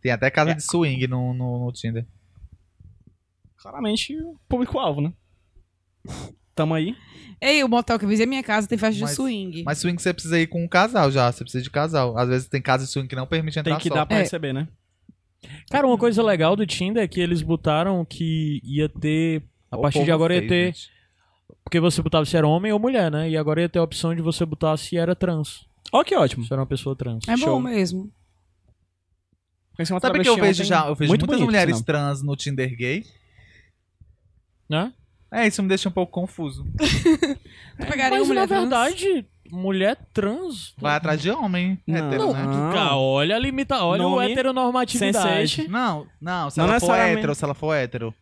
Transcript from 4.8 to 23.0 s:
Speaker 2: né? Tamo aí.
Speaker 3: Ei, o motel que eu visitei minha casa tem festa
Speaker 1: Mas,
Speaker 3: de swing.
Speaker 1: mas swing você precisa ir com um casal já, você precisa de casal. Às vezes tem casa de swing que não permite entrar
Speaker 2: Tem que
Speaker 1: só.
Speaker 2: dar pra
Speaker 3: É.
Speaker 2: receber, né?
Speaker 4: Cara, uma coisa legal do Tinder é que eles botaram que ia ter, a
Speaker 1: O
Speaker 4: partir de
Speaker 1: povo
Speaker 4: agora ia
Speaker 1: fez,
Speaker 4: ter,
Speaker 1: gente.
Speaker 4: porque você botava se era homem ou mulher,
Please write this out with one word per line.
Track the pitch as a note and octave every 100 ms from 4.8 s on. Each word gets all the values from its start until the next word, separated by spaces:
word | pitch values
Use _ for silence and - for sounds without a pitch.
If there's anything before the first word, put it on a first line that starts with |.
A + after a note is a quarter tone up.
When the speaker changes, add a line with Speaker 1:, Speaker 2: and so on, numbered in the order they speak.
| A#3 D3
Speaker 2:
né? | D3 F3 _ _ _ _ _ _ _ _ - - - - _
Tamo | - D#3
aí. | D#3+ D#3+ B3 - - - G3
Speaker 3:
Ei, | B3+ D4
o | C4
motel | A#3+ A#3+ A#3
que |
eu | G3
visitei | G#3+ A3+
minha | C4+
casa | C4 G#3+ G#3
tem | A3+
festa | A3 G#3+
Speaker 1:
Mas, | A3+
Speaker 3:
de | A#3+
swing. | C4+ A3 F#3+ E3
Speaker 1:
mas | E3 D3
swing | F3 F3
você | -
precisa | E3+ E3 E3
ir | E3
com | F3
um | E3+
casal | F3+ G#3 A#3+ D3
já, | C3+ B2
você | B2
precisa | A#2+ B2+
de | B2+
casal. | C#3+ D3+ D#3+ B2 A2+
Às | B2
vezes | B2+ B2+
tem | C#3
casa | B2+ C3 C3
de |
swing | - C3
que | C3
não | B2+
permite | E3 D#3 D3+
entrar | D#3
Speaker 2:
Tem | D#3
que | E3
Speaker 1:
só. | D#3
Speaker 2:
dar | D3+
pra | G#3+
Speaker 3:
É. |
Speaker 2:
receber, | F#3+ E3+ D3+
né? | C3 D#3+ - _ _ _ _ _ _ - - -
Speaker 4:
Cara, | C#4+ C#4
uma | A#3+
coisa | A#3+ G#3
legal | A3+ F#3 D#3+ G3+
do | G#3
Tinder | - F3+ A3+
é | G3+
que | -
eles | F3 F3
botaram | D#3 D#3+ - D3+ F3+ F#3
que | E3 - E3 D#3+ D#3 D3
ia | A#2+ C#3+ D3+
ter, | - D3+ D#3 E3 D#3+ - _ _
a | B2+
Speaker 1:
O |
Speaker 4:
partir | C#3 C#3+
de | D3
Speaker 1:
povo |
Speaker 4:
agora | D#3+ E3
ia | F3+
Speaker 1:
fez, | G#2+
Speaker 4:
ter, | F3 F3+
Speaker 1:
gente. | E3+ - _ _ _ _ _ _ -
Speaker 4:
porque | - E3+
você | E3+ D#3+
botava | D#3+ E3
se | D3+ E3+
era | D3+
homem | D#3+ G#3
ou | G#3
mulher, | A#3 C4